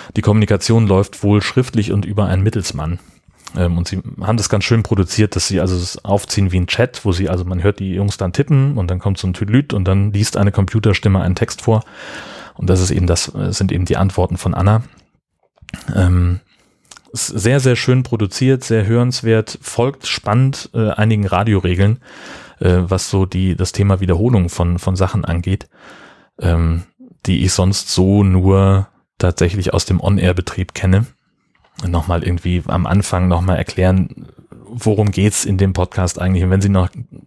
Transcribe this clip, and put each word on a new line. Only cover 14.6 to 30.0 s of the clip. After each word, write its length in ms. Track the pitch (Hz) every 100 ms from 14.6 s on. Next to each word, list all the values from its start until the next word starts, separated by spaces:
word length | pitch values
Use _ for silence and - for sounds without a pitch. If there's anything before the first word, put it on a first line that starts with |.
| 98 110 - _ _ _ _ _ _ _ - - - 101
Ähm, 460 | 90 90 87 90 _ _ _ _ _ - _
ist 140 | - -
sehr, 340 | 107 107 139
sehr 160 | 127 120
schön 260 | - 131
produziert, 640 | 127 110 101 - 131 131 -
sehr 200 | 113 101
hörenswert, 720 | 117 123 - 113 110 107 -
folgt 460 | - - 127 - -
spannend, 640 | - 104 117 131 - -
äh, 160 | 117 107
einigen 360 | - 110 104 98
Radioregeln, 720 | 92 107 98 87 90 98 120 - - - - - -
äh, 200 | 90 90
was 300 | 90 92 -
so 160 | 98 95
die, 300 | 92 95 82
das 160 | 92
Thema 300 | - 98 95
Wiederholung 480 | 92 87 117 110 87
von, 300 | - 87 87
von 160 | - 92
Sachen 280 | 92 92
angeht, 460 | 78 85 92 95 - _ - - - - _ -
ähm, 440 | 87 85 82 85 - _ - - -
die 180 | 87 95
ich 80 |
sonst 360 | - 92 98 -
so 340 | - 92 101
nur 640 | 95 92 95 95 98 98 98 _ _ -
tatsächlich 540 | - - 87 98 85
aus 120 | 95 -
dem 160 | 90